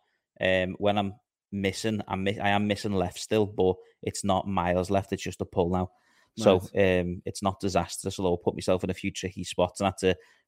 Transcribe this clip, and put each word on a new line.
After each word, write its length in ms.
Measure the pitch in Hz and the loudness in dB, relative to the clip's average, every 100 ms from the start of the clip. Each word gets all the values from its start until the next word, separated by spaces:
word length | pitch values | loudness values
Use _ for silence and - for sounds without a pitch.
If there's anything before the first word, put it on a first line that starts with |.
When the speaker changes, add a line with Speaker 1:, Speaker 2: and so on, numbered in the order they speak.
| _ _ _ _ | _ _ _ _
Speaker 1:
Um, 360 | 95 92 92 - | 2 2 2 0
when 180 | 101 104 | 0 2
I'm 160 | 98 98 _ _ _ | -2 -6 _ _ _
missing, 500 | 101 98 - 113 107 - | -4 -2 -2 -2 -2 -4
I'm 160 | 95 | -2
mi-, 140 | 95 107 | -2 0
I 120 | 101 | 2
am 160 | 101 104 | 2 2
missing 240 | 98 107 | 0 0
left 260 | 98 87 - | 0 0 -4
still, 280 | - 110 101 | -2 2 2
but 300 | 101 92 90 - _ | 4 2 2 -4 _
it's 200 | - - | -8 -4
not 240 | 101 92 - | 0 0 0
miles 440 | 95 87 90 92 | 0 2 2 2
left. 220 | 98 92 | 0 0
It's 100 | 98 | -6
just 180 | 101 - | -6 -8
a 40 | |
pull 260 | 98 - 87 | -4 0 0
now. 200 | 92 90 - _ _ _ - | 0 -2 -6 _ _ _ 2
So, 240 | 110 92 98 | 4 4 2
Speaker 2:
Right. 260 | - 98 90 | 0 2 2
Speaker 1:
um, 220 | 87 90 | 0 -6
it's 180 | - - | -8 -4
not 160 | 101 95 | -4 -4
disastrous, 600 | 98 90 82 - 95 - | -2 -2 -2 -6 -8 -2
although 140 | 92 | 0
I 100 | 87 | 0
put 100 | - | -2
myself 300 | - - 92 | -2 0 0
in 60 | 92 | 0
a 40 | |
few 160 | 92 101 | -4 -6
tricky 320 | - 92 92 | -6 -8 -8
spots 380 | 90 - 90 - | -8 0 0 0
and 60 | 98 | -2
had 100 | - | 0
to 180 | 92 90 - _ | 0 0 -6 _